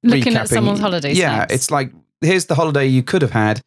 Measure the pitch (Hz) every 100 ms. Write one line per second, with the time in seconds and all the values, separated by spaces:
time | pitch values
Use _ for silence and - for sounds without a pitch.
0 | 240 240 247 226 220 233 214 202 208 175
1 | 143 160 165 113 - 131 - 147 131 85
2 | _ _ 165 185 175 143 160 147 135 131
3 | 123 190 131 113 107 110